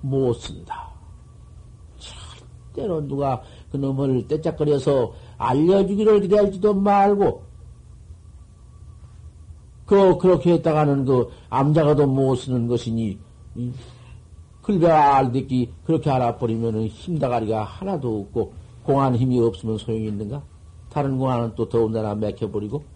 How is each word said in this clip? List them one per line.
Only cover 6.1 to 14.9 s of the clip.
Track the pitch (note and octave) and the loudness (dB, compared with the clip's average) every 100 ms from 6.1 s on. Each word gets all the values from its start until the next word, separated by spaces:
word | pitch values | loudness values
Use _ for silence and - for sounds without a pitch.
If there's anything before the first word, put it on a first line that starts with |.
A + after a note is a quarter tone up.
| G#3 | 4
기다리지도 | G3 G#3 G3 F#3+ G#3 | 4 2 2 2 0
말고, | G3 G3+ G3+ G3 G3+ F3 - - - - - - - - - - - - - - - - - - - - - - - - - - | 2 4 4 4 4 2 0 -12 -20 -20 -20 -20 -20 -20 -20 -20 -20 -20 -20 -20 -20 -20 -20 -20 -20 -20 -20 -20 -20 -20 -20 2
그, | G3 F#3+ F3 | 4 6 4
그렇게 | F#3 F3 F3 | 4 4 4
했다가는 | E3 E3 D3+ D3 C#3 C3 | 2 2 2 2 2 2
그 | B2+ A#2 - - | 2 0 -8 -6
암자가도 | B2 C#3+ D3+ D3+ D3 C#3 | 0 2 4 4 4 2
못 | C3+ C3+ B2+ | 2 0 0
쓰는 | C3+ B2+ A#2 | -2 -4 -2
것이니, | A#2+ A#2 A2+ A2 F2 - - - - | -2 -2 -4 -4 -8 -16 -20 -18 -10
이 | B2 B2 - - - - - - - - | -10 -10 -16 -20 -20 -20 -20 -20 -20 -12
글배가 | - G3 E3 | -2 2 4